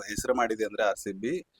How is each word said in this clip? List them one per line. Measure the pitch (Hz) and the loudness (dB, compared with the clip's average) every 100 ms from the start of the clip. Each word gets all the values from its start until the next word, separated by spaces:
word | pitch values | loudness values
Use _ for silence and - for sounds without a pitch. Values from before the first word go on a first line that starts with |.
ಹೆಸರು | 101 107 127 | 0 -2 2
ಮಾಡಿದೆ | 123 113 110 | 4 2 2
ಅಂದ್ರೆ | 104 104 | -2 2
ಆರ್ | 104 95 | 2 2
ಸಿ | 104 | -4
ಬಿ, | 95 113 175 - | -4 -2 -2 -6